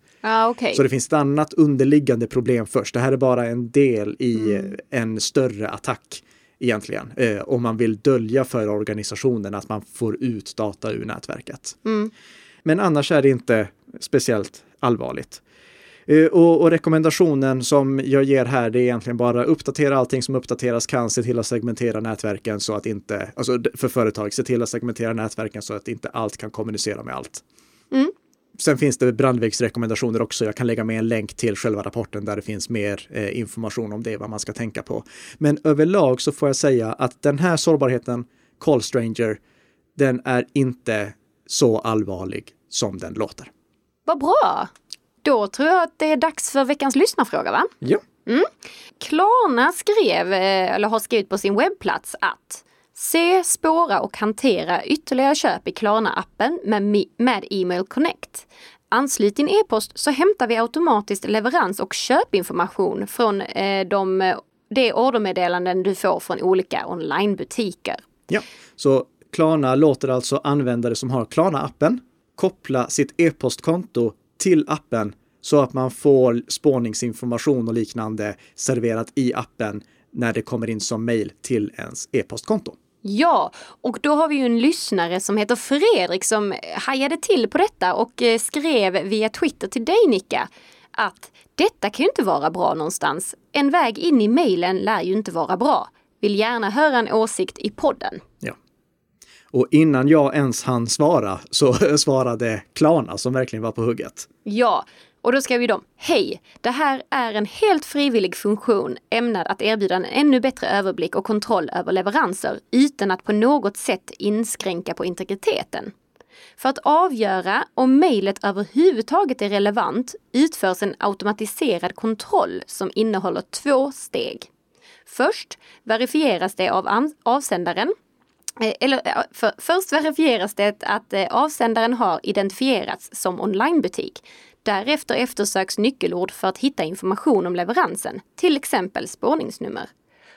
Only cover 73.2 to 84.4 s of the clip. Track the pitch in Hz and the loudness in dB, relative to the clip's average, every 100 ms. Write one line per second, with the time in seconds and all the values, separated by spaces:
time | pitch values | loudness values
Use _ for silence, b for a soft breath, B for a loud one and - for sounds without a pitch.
73.2 | 165 - 127 - - 175 - 123 117 - | 0 2 -4 -2 -2 -2 -2 -2 -2 -2
74.2 | _ - 190 165 143 151 - 117 104 - | _ -2 2 4 2 -4 -4 -4 -4 -8
75.2 | _ _ - 147 127 135 127 - 147 135 | _ _ 2 2 4 0 -4 0 4 6
76.2 | 127 120 - - 151 131 117 104 120 110 | 6 2 -4 -2 2 2 0 -4 -6 -4
77.2 | 123 117 - 131 113 117 110 120 110 110 | -6 -2 0 0 0 -2 -4 -6 -6 -6
78.2 | 107 b b - - 120 117 113 117 - | -6 b b -8 -4 -2 -2 -2 -4 -4
79.2 | 123 110 104 - 107 104 b b b - | -4 -4 -8 -8 -8 -8 b b b -6
80.2 | 117 113 110 123 113 110 - 110 117 113 | -4 -4 -6 -6 -6 -6 -6 -4 -2 -2
81.2 | 101 - - 117 104 - - - - 127 | -4 -8 -4 -2 -2 -8 -14 -14 -6 -4
82.2 | - 113 - 220 - - _ _ 196 208 | -4 -6 -2 -2 -4 -16 _ _ -6 0
83.2 | 339 247 151 B B B 254 226 294 302 | 2 2 0 B B B -6 -2 0 2
84.2 | 320 285 | 2 2